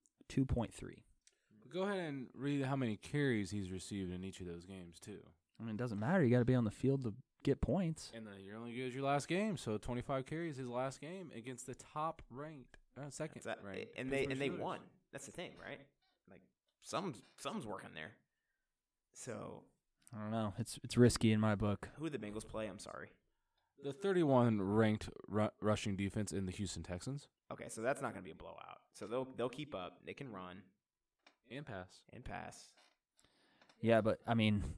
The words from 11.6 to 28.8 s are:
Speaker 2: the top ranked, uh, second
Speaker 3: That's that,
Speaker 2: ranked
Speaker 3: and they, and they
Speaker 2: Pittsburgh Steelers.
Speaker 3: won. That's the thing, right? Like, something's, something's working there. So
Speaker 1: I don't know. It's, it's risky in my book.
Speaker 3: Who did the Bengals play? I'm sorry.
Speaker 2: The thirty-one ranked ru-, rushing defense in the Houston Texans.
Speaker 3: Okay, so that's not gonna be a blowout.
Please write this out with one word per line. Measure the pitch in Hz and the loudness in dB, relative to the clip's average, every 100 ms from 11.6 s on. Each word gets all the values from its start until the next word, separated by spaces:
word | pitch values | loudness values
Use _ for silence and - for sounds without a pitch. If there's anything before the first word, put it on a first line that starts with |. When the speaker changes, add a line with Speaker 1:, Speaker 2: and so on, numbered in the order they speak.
| - | -10
Speaker 2:
the | 120 | -12
top | - 151 160 160 - | -10 -6 -6 -6 -12
ranked, | 123 151 147 123 - _ 123 | -12 -12 -12 -18 -20 _ -12
uh, | 143 | -12
second | - 156 - | -8 -8 -8
Speaker 3:
That's | - - | -10 -8
that, | |
Speaker 2:
ranked | 101 98 - - | -8 -10 -10 -8
Speaker 3:
and | 131 | -4
they, | 135 | -2
and | 139 | -2
they | 135 139 | -2 -2
Speaker 2:
Pittsburgh | - | -2
Steelers. | |
Speaker 3:
won. | 170 - - _ _ | -4 -6 -12 _ _
That's | - - | -14 -12
the | |
thing, | 170 175 - | -12 -12 -14
right? | 92 135 135 _ _ _ _ | -14 -14 -16 _ _ _ _
Like, | 95 - _ _ _ | -20 -20 _ _ _
something's, | - 131 190 110 - - | -6 -4 -4 -6 -12 -10
something's | 139 208 113 | -8 -6 -6
working | 95 - | -8 -10
there. | 80 78 - _ _ _ _ _ _ _ _ _ | -10 -12 -14 _ _ _ _ _ _ _ _ _
So | - - 107 - 107 - _ _ _ _ 110 | -16 -12 -10 -10 -12 -18 _ _ _ _ -8
Speaker 1:
I | |
don't | 107 | -4
know. | 113 107 98 | -2 -2 -2
It's, | 113 - | -6 -8
it's | - - | 0 8
risky | 123 - 110 | 8 10 6
in | 107 | 6
my | 110 | 4
book. | 101 107 98 - - | 4 2 0 -4 -8
Speaker 3:
Who | 160 | -6
did | 131 | -4
the | 104 | -6
Bengals | 107 - | -8 -8
play? | 110 107 | -6 -6
I'm | 92 | -8
sorry. | - - - - _ _ _ _ _ - | -12 -12 -12 -16 _ _ _ _ _ -8
Speaker 2:
The | 139 | -6
thirty-one | 135 196 180 151 127 120 107 | 0 4 8 10 10 10 6
ranked | 95 107 110 107 - - - | 6 8 8 6 0 -10 -2
ru-, | 104 107 - | 2 2 2
rushing | 104 104 107 95 | 2 2 2 0
defense | 98 110 98 | 0 0 0
in | 95 95 | -2 -2
the | |
Houston | 90 95 85 | -2 -4 -4
Texans. | 82 87 - 139 - _ - | -6 -6 -6 -8 -10 _ -14
Speaker 3:
Okay, | - - | -12 -10
so | 113 | -2
that's | 117 139 | 0 0
not | 127 | -2
gonna | 98 | -6
be | 92 | -10
a | |
blowout. | - 87 - - - | -12 -14 -14 -16 -18